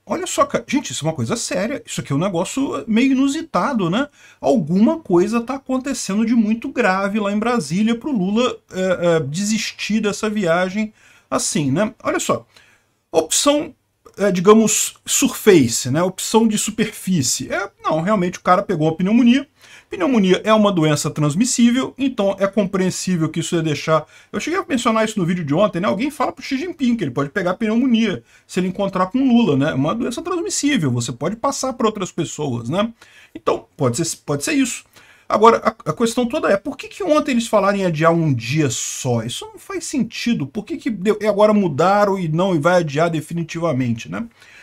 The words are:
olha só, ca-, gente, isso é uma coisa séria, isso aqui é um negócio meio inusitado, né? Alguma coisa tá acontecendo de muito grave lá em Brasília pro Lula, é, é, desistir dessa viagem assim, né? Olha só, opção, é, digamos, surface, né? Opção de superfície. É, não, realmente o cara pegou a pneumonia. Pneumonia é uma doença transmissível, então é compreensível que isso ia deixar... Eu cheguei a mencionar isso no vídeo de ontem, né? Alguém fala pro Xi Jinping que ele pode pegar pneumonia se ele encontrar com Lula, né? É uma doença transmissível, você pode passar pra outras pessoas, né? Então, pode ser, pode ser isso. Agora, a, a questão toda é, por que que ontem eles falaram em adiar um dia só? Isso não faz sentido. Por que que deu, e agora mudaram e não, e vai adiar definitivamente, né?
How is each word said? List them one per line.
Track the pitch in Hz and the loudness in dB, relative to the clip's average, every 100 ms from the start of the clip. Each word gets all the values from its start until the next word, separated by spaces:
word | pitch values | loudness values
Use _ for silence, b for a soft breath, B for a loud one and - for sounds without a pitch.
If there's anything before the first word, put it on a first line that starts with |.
| - | -8
olha | 262 370 | -6 -4
só, | - | 0
ca-, | 285 - - | 0 0 -2
gente, | 285 - | -4 -2
isso | 220 156 | -6 -6
é | |
uma | |
coisa | 160 113 233 | -4 -4 -4
séria, | - 180 214 285 - | -4 -4 -4 -6 -8
isso | - | -10
aqui | - | -4
é | 139 | -2
um | |
negócio | 190 165 196 - 277 262 247 | 0 -2 -4 -4 -4 -6 -2
meio | 220 269 | 2 2
inusitado, | 262 277 302 320 180 220 247 170 | 2 0 -2 -4 -2 -2 0 0
né? | 202 294 b b b | -2 -4 b b b
Alguma | - 269 147 185 247 330 | 0 0 2 2 2 2
coisa | - 175 202 233 | 0 2 2 0
tá | 233 | -4
acontecendo | 269 - 254 277 - - 196 220 | -8 -4 -4 -4 -6 -4 -2 2
de | |
muito | 240 208 226 277 | 2 2 -2 -4
grave | 277 208 190 196 214 | 0 0 2 0 -2
lá | 202 | -2
em | 208 | -2
Brasília | 226 240 143 175 220 233 | 0 -2 -2 0 0 0
pro | 311 | -2
Lula, | 240 180 214 254 - _ | -2 0 0 0 -2 _
é, | 185 | -4
é, | 185 175 175 165 | -2 0 2 2
desistir | 135 160 208 214 - - - 214 | 0 -4 -2 -2 -4 -8 -2 0
dessa | 214 - 220 | 0 -2 -2
viagem | 214 175 170 185 202 214 b b b b | 0 2 2 0 -2 -6 b b b b
assim, | 269 - - 139 | -4 -2 0 0
né? | 143 214 - | 0 -2 -4
Olha | - 349 | -4 -4
só, | - 117 - b b b b b _ | -2 -4 -4 b b b b b _
opção, | - - - 285 294 - - _ _ - - | -2 0 0 2 2 -2 -12 _ _ -20 -2
é, | 202 | 0
digamos, | 185 185 220 214 - - - - | 4 6 6 6 2 -2 -6 -4
surface, | - 277 - 220 180 117 - 127 | 0 0 2 6 6 6 0 -2
né? | 147 | 0
Opção | 185 - - 220 226 | -2 -4 0 2 4
de | 208 | 2
superfície. | - 214 220 - - 180 120 - 135 | -2 -2 -4 -4 -2 0 0 -4 -4
É, | 320 392 - | -6 -6 -8
não, | 427 156 | -4 -2
realmente | 175 214 180 - | 0 0 0 -2
o | |
cara | - 185 | 2 2
pegou | 202 160 156 | 2 0 0
a | 160 | 0
pneumonia. | 185 233 240 262 277 B B B B | 2 4 6 4 0 B B B B
Pneumonia | - 320 233 185 185 | -4 2 4 4 4
é | 208 | 4
uma | 220 208 | 4 4
doença | 180 156 143 151 | 4 2 2 -2
transmissível, | - 147 151 247 - 240 247 262 - | -2 0 0 0 4 2 2 -2 -4
então | 269 269 - - | -4 0 -2 0
é | 196 | -2
compreensível | 220 - 190 185 - - 180 151 | 0 -2 0 0 -2 -2 0 0
que | 165 | -2
isso | 156 170 | -2 -2
ia | |
deixar... | 160 139 - 156 151 b b | 0 -2 0 0 0 b b
Eu | 208 | -8
cheguei | 302 370 | -4 -4
a | - | -2
mencionar | 254 233 220 220 | -2 0 0 0
isso | 220 | 0
no | 170 | -2
vídeo | 185 143 | -2 0
de | |
ontem, | 147 208 170 | 2 2 0
né? | 214 | -2
Alguém | 196 285 | -2 -4
fala | - 285 | -2 -4
pro | - | -4
Xi | - 262 | -6 -6
Jinping | 359 339 247 233 | -6 -2 -2 0
que | |
ele | 147 | -2
pode | 139 143 | -4 -4
pegar | 202 180 | -2 -4
pneumonia | 185 214 226 269 226 226 170 b b _ | -2 0 0 2 2 2 -2 b b _
se | 190 | -4
ele | 185 | -2
encontrar | 185 196 190 185 | -2 -4 -2 -2
com | 254 | 0
Lula, | 269 233 214 131 | 4 4 4 2
né? | 147 | 0
É | 135 | 0
uma | 147 | 0
doença | 226 247 240 | -2 -4 -6
transmissível, | 339 359 403 - 285 269 143 | -6 -4 -4 -2 0 0 0
você | 120 120 | 0 -4
pode | 123 160 220 | -6 -6 -4
passar | 277 269 262 | -4 -2 -6
pra | 254 214 | -2 -2
outras | 214 180 | -2 -6
pessoas, | - 147 - 147 120 117 | -4 -6 -4 -6 -4 -4
né? | 175 233 - b b b | -2 -2 -6 b b b
Então, | - - - - - | -8 -4 -4 -6 -2
pode | 131 120 | -2 0
ser, | 165 - - | -4 -6 -6
pode | 143 | -4
ser | - | -2
isso. | 285 262 - - b b b b | 0 0 -4 -14 b b b b
Agora, | - 220 226 | 4 4 4
a, | - - - | 0 -4 -6
a | |
questão | - 226 240 233 | -2 -2 0 -2
toda | 311 311 | -2 0
é, | - | 0
por | 294 269 | -2 -10
que | 427 | -14
que | - | -8
ontem | 370 302 294 | 0 2 2
eles | 240 233 | -2 0
falaram | 214 190 202 | 2 2 0
em | 185 | -2
adiar | 151 165 | 2 2
um | 170 160 | 4 2
dia | 123 110 156 143 | 0 -2 0 0
só? | - - - 131 120 | -2 -8 -6 -2 -2
Isso | 113 - 427 | -2 -8 -12
não | 415 | -16
faz | - 392 - | -10 -10 -6
sentido. | 294 196 - 233 180 139 | -4 -4 -4 -2 -2 -4
Por | 214 - | -8 -10
que | 330 | -8
que | 285 | -6
deu, | 196 202 208 | -2 -2 0
e | 214 | 0
agora | 196 214 | 4 4
mudaram | 208 185 135 175 202 208 196 | 6 2 2 2 4 2 0
e | 170 | 0
não, | 156 196 170 | 0 2 2
e | |
vai | 160 180 | 4 4
adiar | 156 139 170 | 2 0 0
definitivamente, | 160 - 170 160 165 165 131 123 117 156 | -2 -6 -6 -6 -4 -2 0 0 -2 -6
né? | 190 233 B B B | -10 -10 B B B